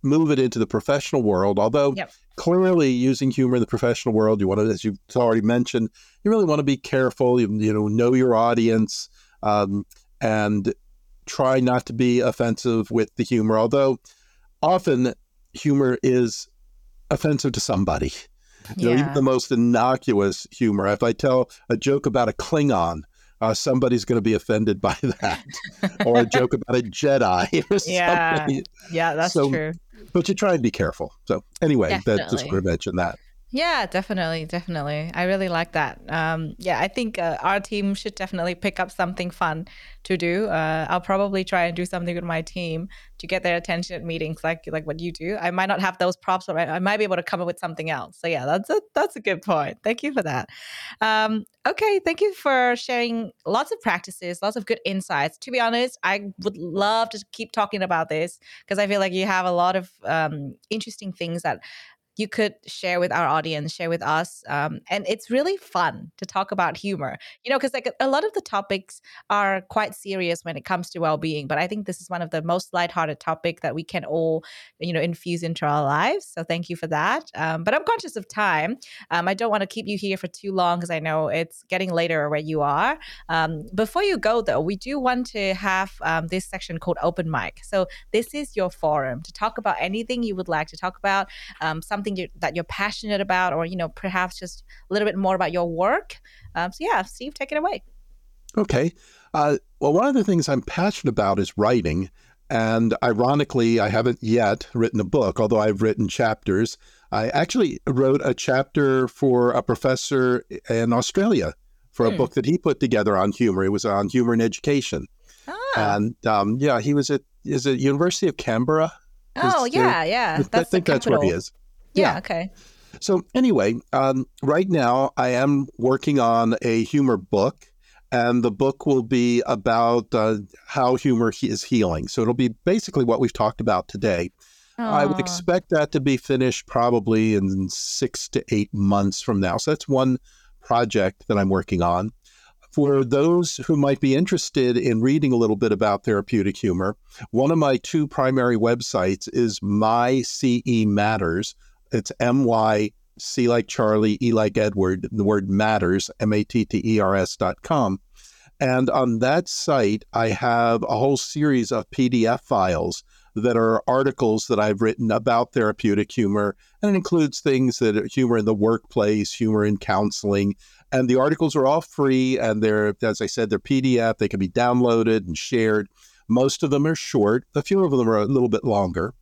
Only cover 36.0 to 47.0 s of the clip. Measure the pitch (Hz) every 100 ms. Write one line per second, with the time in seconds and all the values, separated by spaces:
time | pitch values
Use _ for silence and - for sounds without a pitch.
36 | - 165 160 160 160 - 180 139 180 220
37 | 233 - 170 156 160 196 196 208 196 196
38 | 220 208 190 185 170 175 202 - 185 -
39 | 180 185 180 - 175 156 185 - - -
40 | - 185 170 180 214 165 156 160 156 180
41 | 175 196 202 196 185 185 175 170 180 180
42 | 175 175 170 160 165 - 170 160 185 -
43 | - - 165 190 185 170 175 170 175 175
44 | 170 165 160 160 160 165 - 156 156 156
45 | 170 160 160 202 170 180 190 196 190 185
46 | 180 180 - 190 180 160 165 160 185 208